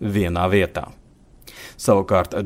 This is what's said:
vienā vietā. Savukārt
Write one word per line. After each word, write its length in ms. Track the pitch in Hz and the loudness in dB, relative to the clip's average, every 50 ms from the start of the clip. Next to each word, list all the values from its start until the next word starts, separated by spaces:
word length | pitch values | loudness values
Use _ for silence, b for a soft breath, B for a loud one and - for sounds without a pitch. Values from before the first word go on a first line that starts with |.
vienā 480 | - 107 98 104 95 87 87 85 87 92 | -8 -2 -2 0 0 0 0 0 0 2
vietā. 400 | 95 101 92 - - - - - - - _ - _ _ - _ - - - B B B B B B | 2 2 2 0 -4 -8 -10 -10 -16 -20 _ -20 _ _ -20 _ -20 -20 -20 B B B B B B
Savukārt 560 | B - - 107 98 98 - 104 92 90 - - 87 101 | B 2 2 2 2 4 2 2 0 2 0 -4 -6 -6